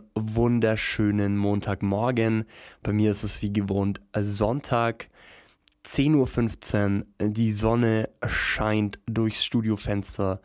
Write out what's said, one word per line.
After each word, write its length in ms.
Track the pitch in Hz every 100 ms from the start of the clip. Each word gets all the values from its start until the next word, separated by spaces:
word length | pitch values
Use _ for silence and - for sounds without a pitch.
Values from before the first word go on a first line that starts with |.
| -
wunderschönen 1200 | - 110 110 120 120 113 110 - - 107 104 101 101
Montagmorgen. 1120 | 101 104 104 95 101 98 117 123 113 110 110 - - -
Bei 120 | -
mir 160 | 104 107
ist 120 | 104
es 200 | 107 -
wie 100 | 104
gewohnt 480 | 104 98 101 98 98 - 107
Sonntag, 920 | 104 101 104 135 - 120 117 113 - - - - _ _ _ _
zehn 320 | - - 139
Uhr 120 | 156 127
fünfzehn. 800 | - 113 - - 107 101 101 - -
Die 320 | 104 107 113
Sonne 560 | 104 110 117 120 110 110 _ -
scheint 720 | - - - 107 107 104 101
durchs 400 | - 113 110 -
Studiofenster. 960 | - 123 110 107 - 101 98 - 98 95